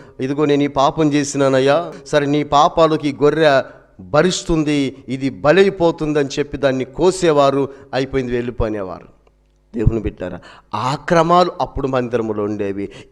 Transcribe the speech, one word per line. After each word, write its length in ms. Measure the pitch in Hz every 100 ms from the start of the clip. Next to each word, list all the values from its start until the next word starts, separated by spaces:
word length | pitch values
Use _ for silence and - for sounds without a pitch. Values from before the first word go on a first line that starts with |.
| - -
"ఇదిగో 260 | 131 143 147
నేను 180 | 143
ఈ 40 | 143
పాపం 460 | 139 143 160 156
చేసినానయ్యా, 800 | 147 139 143 135 131 135 151 170 - -
సరే 180 | 151 143
నీ 180 | 147
పాపాలకు 640 | 147 143 170 - 160 156 151
ఈ 80 | 113
గొర్రె 380 | 147 151 151 135 - - _ -
భరిస్తుంది, 960 | 92 143 180 170 - 160 151 147 135 - -
ఇది 200 | 131 135
బలైపోతుందని" 1000 | 98 139 175 196 190 170 160 151 151 139 151
చెప్పి 180 | 143 139
దాన్ని 280 | 135 131 123
కోసేవారు, 840 | - 180 180 170 147 139 139 135 - -
అయిపోయింది, 380 | 127 135 135 120
వెళ్ళిపోయినవారు. 840 | 120 120 113 113 107 92 85 - _ _ _ _ _ _ 117
దేవుని 240 | 110 113
బిడ్డారా, 400 | 104 - 90 87 - - _ 104
ఆ 200 | 127 151
క్రమాలు 560 | - 170 165 180 175 -
అప్పుడు 260 | 127 - 139
మందిరములో 560 | 131 120 117 110 104
ఉండేవి. 460 | 104 107 101 98 98 - -